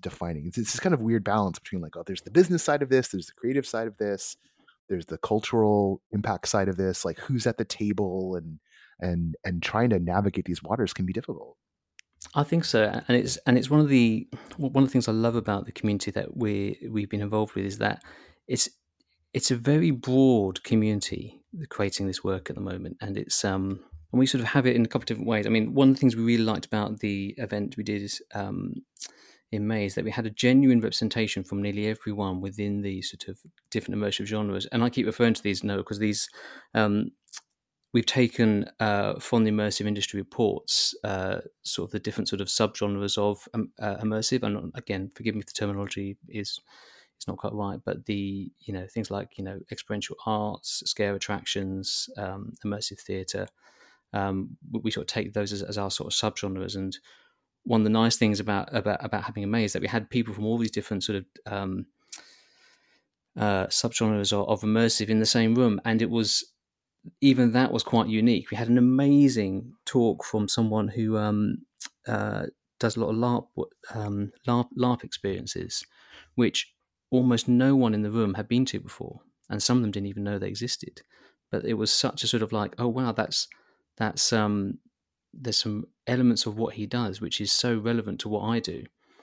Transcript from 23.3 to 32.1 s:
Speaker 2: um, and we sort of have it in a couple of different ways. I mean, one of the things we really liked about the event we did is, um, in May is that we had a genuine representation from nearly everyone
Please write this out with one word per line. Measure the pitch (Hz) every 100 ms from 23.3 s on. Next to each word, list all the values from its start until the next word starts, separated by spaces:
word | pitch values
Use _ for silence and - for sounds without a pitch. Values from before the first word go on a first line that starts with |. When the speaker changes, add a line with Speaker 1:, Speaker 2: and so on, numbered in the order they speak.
| - 101
Speaker 2:
um, | 95 95 98 - - -
and | 123
we | 131
sort | 131
of | 117
have | 143 127
it | 120
in |
a | 113
couple | 120
of | -
different | 110 113
ways. | 110 107
I |
mean, | 113 110
one | 135 135
of | 131
the |
things | 131 113
we |
really | 113 117
liked | 110 107 -
about | 107 104 107
the | 107 98 98 -
event | 113 104 101 -
we |
did | 104 104
is, | 101 - -
um, | 104 98 98 98 - - - - - - _ _
in | 107 104
May | 110 101
is | 104
that | 107
we |
had | 113 113
a |
genuine | 107 123 131 135 120
representation | 110 - 113 120 107 -
from | 92 101
nearly | 101 101 104
everyone | 113 -